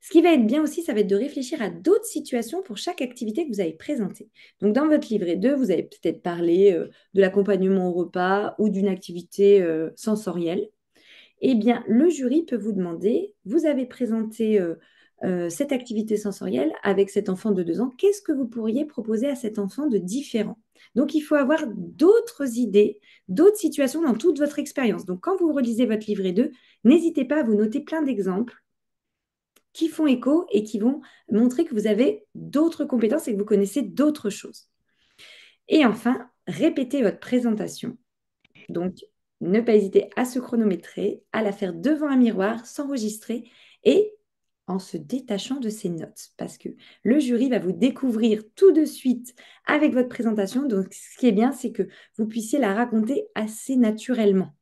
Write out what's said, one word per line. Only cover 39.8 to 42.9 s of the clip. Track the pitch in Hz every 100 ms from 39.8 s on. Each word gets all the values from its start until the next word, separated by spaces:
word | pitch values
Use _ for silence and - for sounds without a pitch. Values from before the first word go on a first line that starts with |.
| 196 190 - -
à |
se | 247 269
chronométrer, | - 233 214 175 - - 190 - _
à | 165
la | 196
faire | 196 190
devant | 170 208 302 294
un | 262
miroir, | 240 185 196 233
s'enregistrer | - - 277